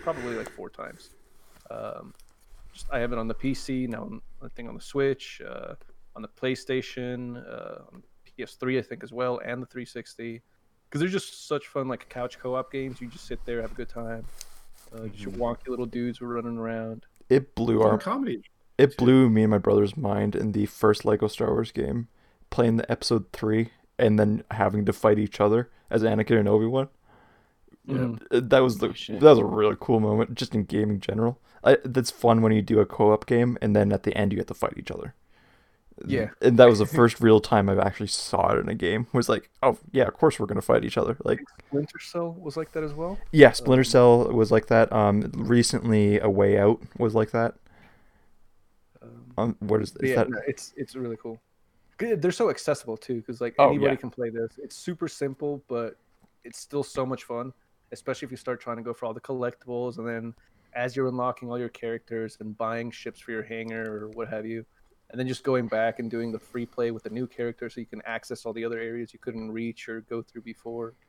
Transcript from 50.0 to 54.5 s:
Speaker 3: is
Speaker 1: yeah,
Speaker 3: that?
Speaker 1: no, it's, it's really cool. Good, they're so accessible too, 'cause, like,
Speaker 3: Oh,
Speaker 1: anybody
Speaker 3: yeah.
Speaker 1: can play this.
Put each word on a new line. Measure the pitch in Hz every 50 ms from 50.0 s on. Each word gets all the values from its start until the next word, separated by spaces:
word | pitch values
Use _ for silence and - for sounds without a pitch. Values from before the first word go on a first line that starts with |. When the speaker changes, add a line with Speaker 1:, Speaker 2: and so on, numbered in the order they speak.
| -
Speaker 3:
is | 131
Speaker 1:
yeah, | 123
Speaker 3:
that? | - - -
Speaker 1:
no, | 120 104 117
it's, | 143 - - - - -
it's | - 131 - -
really | 131 127 120 113
cool. | - - 120 113 117 _ _ _ _ _ _ _ _ _ _ _
Good, | - 214 240 220 165
they're | 147 180
so | 175 - 233 185
accessible | 135 - - 156 147 - - 120 110
too, | - - - 123 113
'cause, | 110 - 120 117
like, | 120 117 - -
Speaker 3:
Oh, | 139 143
Speaker 1:
anybody | 143 139 139 139
Speaker 3:
yeah. | 135
Speaker 1:
can | - - 123
play | - - 123 117
this. | 113 117 113 113